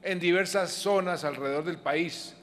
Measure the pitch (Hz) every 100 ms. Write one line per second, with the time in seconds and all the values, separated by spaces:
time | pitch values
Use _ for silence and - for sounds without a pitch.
0 | 196 185 175 180 185 196 175 - 196 196
1 | 180 170 151 135 139 139 160 165 143 151
2 | 170 - - -